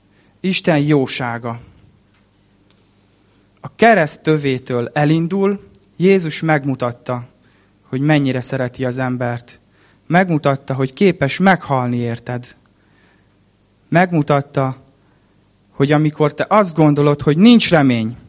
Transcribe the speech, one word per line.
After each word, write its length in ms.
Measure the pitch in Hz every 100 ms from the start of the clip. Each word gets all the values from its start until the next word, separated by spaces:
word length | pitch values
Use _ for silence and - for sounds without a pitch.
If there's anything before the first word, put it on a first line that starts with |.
| _ _ _ _
Isten 380 | 185 180 190 151
jósága. 840 | 147 147 127 - 123 117 120 117 - _ _ _ _ _ _ _ _ _ _ _ _ _ _ _ _ _ _ _
A 140 | - -
kereszt 460 | 226 202 147 -
tövétől 680 | - 151 143 127 131 120 120
elindul, 760 | 147 147 160 165 196 196 202 - - _ -
Jézus 440 | 185 196 160 -
megmutatta – 880 | 160 151 139 127 120 - - 123 120 _ _ _ _ _ _
hogy 120 | 131
mennyire 400 | 147 151 135 123
szereti 440 | 123 131 123 123
az 140 | 127 123
embert. 640 | 127 123 120 120 - - _ _ _ _ -
Megmutatta, 680 | 170 190 151 143 135 -
hogy 180 | 131 135
képes 460 | - 202 170 139 -
meghalni 580 | 190 180 - 135 123 120
érted. 580 | 117 117 - 123 120 - _ _ _ _ _ _ _ _ _ _ _ _ _
Megmutatta, 880 | 160 185 170 143 143 - 143 131 131 _ _ _ _ _ _ _ _ _
hogy 220 | - 139
amikor 420 | 151 156 151 151
te 120 | - -
azt 260 | 208 190
gondolod, 480 | 160 156 143 147 143
hogy 140 | 156 151
nincs 340 | 226 233 -
remény, 460 | 165 139 117 110 120